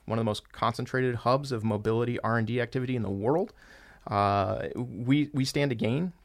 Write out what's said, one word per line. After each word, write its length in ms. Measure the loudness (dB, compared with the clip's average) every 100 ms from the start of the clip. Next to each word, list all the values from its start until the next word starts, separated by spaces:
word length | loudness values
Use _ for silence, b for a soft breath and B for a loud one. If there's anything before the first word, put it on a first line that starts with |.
| -4
one 120 | -2
of 40 |
the 80 | 0
most 240 | -2 -6
concentrated 640 | -2 -2 -2 -4 -2 0 0
hubs 360 | 0 0 0
of 140 | -2 0
mobility 520 | 0 0 0 0 -2
R 160 | 0 0
and 100 | 0
D 140 | -2
activity 340 | -2 -2 -2 -2
in 60 |
the 80 | -2
world, 420 | -2 2 2 0 b b b b b -4
uh, 640 | 2 4 4 2 0 -4 -6
we, 540 | -6 -4 2 2 2
we 100 | 0
stand 260 | 0 2 0
to 60 | 0
gain 380 | 0 0 -2 -6